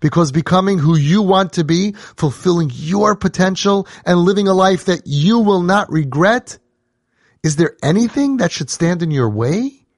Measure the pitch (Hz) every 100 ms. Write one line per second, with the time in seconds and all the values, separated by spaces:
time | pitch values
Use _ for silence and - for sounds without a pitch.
0 | 151 165 156 147 - 185 196 190 147 160
1 | 143 202 190 190 190 - 151 170 202 202
2 | - - 151 - 180 170 151 123 151 202
3 | 208 202 185 - 185 185 202 196 190 -
4 | - 180 175 202 196 190 190 185 - 175
5 | - 143 165 233 208 190 175 202 190 156
6 | 143 139 185 240 - - _ _ _ _
7 | _ _ _ _ 156 147 165 - 139 190
8 | 233 285 285 262 175 - 139 - 165 175
9 | 170 143 117 104 120 190 269 - _